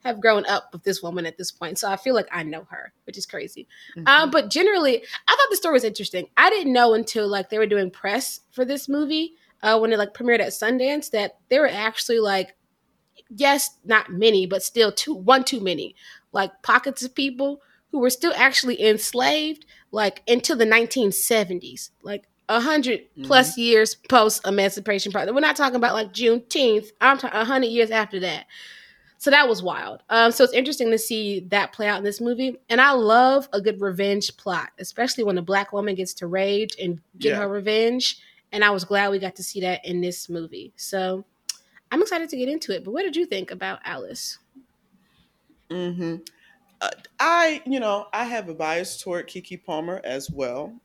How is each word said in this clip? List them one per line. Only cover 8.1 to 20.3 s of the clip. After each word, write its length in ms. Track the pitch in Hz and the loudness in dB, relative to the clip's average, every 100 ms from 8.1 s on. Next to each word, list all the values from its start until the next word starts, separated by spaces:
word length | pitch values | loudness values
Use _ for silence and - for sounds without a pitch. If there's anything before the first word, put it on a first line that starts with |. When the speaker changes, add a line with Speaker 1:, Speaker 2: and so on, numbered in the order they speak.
| 226 254 - _ | -4 -4 -12 _
Speaker 1:
for 140 | - 247 | -4 -4
this 220 | 277 277 | -4 -4
movie, 460 | 285 294 311 330 _ _ _ | -4 -2 -2 -4 _ _ _
uh, 160 | 214 220 | 2 2
when 120 | 226 | 4
it, 60 | 220 | 0
like, 160 | 208 | -2
premiered 280 | - 247 233 | -2 0 2
at 80 | 202 | 2
Sundance, 600 | 196 220 254 254 294 294 | -2 -2 0 0 -2 -4
that 280 | 220 202 _ _ | -4 -4 _ _
there 120 | 262 | 2
were 60 | 294 | 2
actually, 500 | 202 220 - - 233 | 0 -4 -4 -2 0
like, 360 | 208 196 185 _ _ _ _ _ _ _ _ 208 | 2 0 -2 _ _ _ _ _ _ _ _ 0
yes, 420 | 277 277 - _ | 2 2 0 _
not 280 | 185 220 - | 2 2 2
many, 340 | 180 220 208 180 | 2 4 4 2
but 160 | 190 | -4
still 300 | - 233 220 | -4 2 2
too, 240 | 202 - 247 | 2 -6 -2
one 280 | 185 262 | 4 4
too 160 | 247 254 | 4 -4
many, 360 | 190 170 - _ - - _ | -4 -4 -8 _ -20 -20 _
like, 300 | 208 190 _ | -4 -4 _
pockets 400 | - 247 277 - | 2 2 2 -8
of 140 | 254 285 | -8 -4
people 480 | 277 247 277 285 _ _ _ | -4 -2 -4 -4 _ _ _
who 60 | 294 | 0
were 140 | 254 | 0
still 220 | 247 339 - | 2 -2 2
actually 440 | 262 262 254 240 214 | 2 2 -2 2 2
enslaved, 800 | 214 - 240 262 302 311 311 _ _ _ | 2 0 0 0 0 -2 -8 _ _ _
like, 300 | 208 208 - | -2 -2 -4
into 260 | - | 0